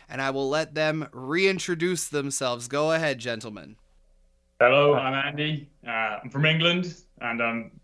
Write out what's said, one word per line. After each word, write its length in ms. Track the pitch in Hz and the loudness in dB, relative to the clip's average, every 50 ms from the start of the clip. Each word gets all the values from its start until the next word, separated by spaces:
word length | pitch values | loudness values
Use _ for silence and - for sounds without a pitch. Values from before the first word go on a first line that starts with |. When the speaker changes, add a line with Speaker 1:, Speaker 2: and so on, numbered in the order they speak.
| - - | -20 -12
Speaker 1:
and 120 | - 131 | -6 -4
I 100 | 135 135 | -2 -2
will 180 | 135 135 135 135 | 0 0 0 0
let 260 | 143 156 160 156 147 | 0 0 -2 -2 -2
them 340 | 156 156 156 156 156 147 - - | 0 0 0 0 0 -4 -6 -10
reintroduce 960 | 123 131 131 156 180 190 190 190 175 - - 175 160 170 180 180 160 - - | -12 -8 -4 0 2 4 4 2 2 -2 -2 -2 0 0 0 0 0 -4 -2
themselves. 580 | 143 147 139 139 135 - 135 123 120 120 120 | -2 -2 -2 -2 -4 -2 -2 -2 -2 -2 -6
Go 240 | 120 135 143 151 160 | -4 0 0 2 2
ahead, 300 | 160 160 160 147 135 120 | 2 2 2 0 -2 -2
gentlemen. 560 | 113 123 117 110 110 113 104 95 76 71 107 _ _ _ _ _ _ _ _ _ _ _ _ _ _ _ _ - | -4 -6 -6 -6 -6 -10 -12 -12 -14 -18 -20 _ _ _ _ _ _ _ _ _ _ _ _ _ _ _ _ 4
Speaker 2:
Hello, 360 | 120 123 131 143 147 147 143 | 4 6 6 6 6 6 4
I'm 200 | 123 131 131 135 | 4 2 0 -2
Andy. 540 | 135 139 147 151 147 151 151 156 143 - - _ _ - | -2 -2 -4 -4 -2 -2 -2 -2 -4 -8 -12 _ _ -10
Uh, 320 | 120 113 113 113 107 107 101 - | -6 -2 -2 -2 -2 -4 -6 -10
I'm 60 | 120 | -8
from 160 | - 139 156 | -2 2 2
England, 480 | 156 160 160 165 170 175 180 180 180 - - - _ _ - | 4 4 4 4 4 2 2 0 -4 -8 -14 -20 _ _ -8
and 200 | 120 117 117 117 | -6 -6 -2 -2
I'm 300 | 117 117 113 117 110 - - - | -2 -2 -2 -4 -6 -10 -16 -20